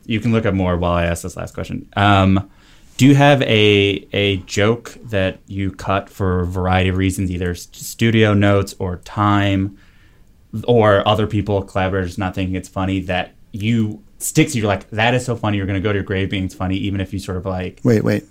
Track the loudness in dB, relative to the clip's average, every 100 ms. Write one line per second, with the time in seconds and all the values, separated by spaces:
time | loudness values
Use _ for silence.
0 | -6 -4 0 0 0 0 0 0 0 0
1 | 0 -4 -8 -12 -12 -12 -10 -10 -8 0
2 | 4 4 4 2 -2 -16 _ -20 -18 2
3 | 6 6 6 4 2 4 4 4 2 0
4 | -4 -2 0 -2 -4 0 0 0 -6 -18
5 | -6 -2 -2 -4 _ -6 -6 -6 -4 -4
6 | -4 -4 -2 0 -2 -4 0 2 2 0
7 | 0 -2 -4 -4 -6 -6 -12 -16 -16 -2
8 | 2 4 4 4 4 2 0 -6 -8 -8
9 | -10 -2 2 2 2 0 -2 -8 -20 _
10 | _ _ _ _ _ -2 2 6 6 4
11 | 4 2 0 -2 0 -2 -2 -4 -2 -2
12 | -4 -4 -6 -4 -4 -4 -6 -6 -2 -4
13 | -2 -4 -4 _ -16 -6 -2 0 0 -4
14 | -16 -12 -2 0 0 0 -2 -2 -4 -2
15 | 0 0 -2 -4 -2 -2 -2 -2 -2 -2
16 | -2 -4 -2 -4 -6 -6 -4 -2 -4 -4
17 | -6 -8 -8 -8 -6 -6 -8 -4 0 2
18 | 2 -2 -6